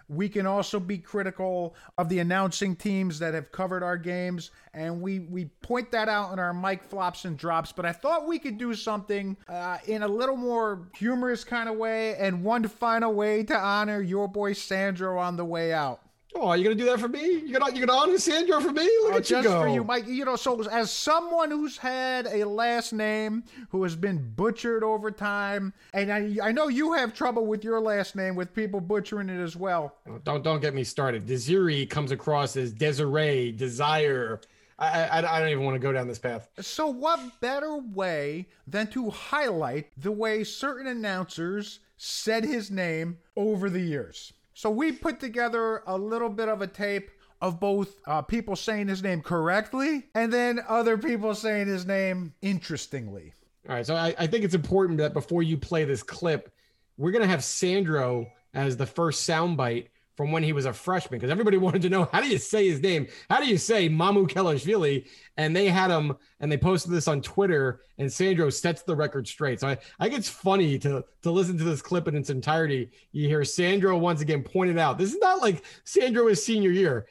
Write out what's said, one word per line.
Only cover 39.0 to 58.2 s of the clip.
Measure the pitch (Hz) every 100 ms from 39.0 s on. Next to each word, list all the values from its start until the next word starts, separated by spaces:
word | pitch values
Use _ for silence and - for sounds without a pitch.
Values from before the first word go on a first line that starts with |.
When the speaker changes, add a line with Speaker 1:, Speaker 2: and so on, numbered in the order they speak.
| 220
Speaker 1:
highlight | - - 294 262 170 135 143 - 135
the | 190
way | 214 220 214
certain | 214 - 277 254 269
announcers | 240 208 185 180 - 170 202 208 - _ _
said | - - 214 226
his | 226 240 202
name | 190 170 160 170 170 _ 208
over | 214 196 196
the | 185
years? | 170 143 107 - - _ _ -
So | 214
we | 220 320
put | - 330 240
together | 262 240 233 233 226 220 -
a | 190
little | 208 233 226
bit | 202 220
of | 208
a | 190
tape | - 202 202 196 - _ _
of | 185 170
both, | 202 202 196 - -
uh, | 151
people | 147 233 220 185
saying | - 214 202
his | 185
name | 190 170
correctly | - 170 160 202 208 262 285 285 -
and | 226 233
then | 240 240 233 -
other | 233 226 220
people | 302 233 214
saying | 208 220 208 202
his | 190
name | 180 196 190 185 165 -
interestingly. | 196 185 - 147 - 135 104 98 78 - _ _ -
Speaker 2:
All |
right, | 123
so | 117
I, | 165 165 -
I | 160
think | 226 196
it's |
important | 175 139 190 185 156
that | 151
before | 147 - 170
you | 165 156
play | - 165
this | 143 123
clip, | - - 175 139 - _ _ _ _ -
we're | 165
gonna | 226 190
have | 160
Sandro | - - 180 196 170 147 127 123